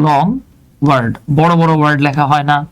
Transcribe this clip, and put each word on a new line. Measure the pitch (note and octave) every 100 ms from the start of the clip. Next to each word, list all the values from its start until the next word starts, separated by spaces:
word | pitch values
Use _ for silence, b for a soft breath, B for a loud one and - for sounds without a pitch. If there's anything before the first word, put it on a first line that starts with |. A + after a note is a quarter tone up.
| D3+
long | C#3+ F3 C4 - _ _ - D3
word, | C3+ A2+ - - D3
বড় | E3+ E3+
বড় | E3 D#3
ওয়ার্ড | D3 C#3+
লেখা | D3 C#3+ C#3
হয় | D3
না। | C#3+ D3 D3+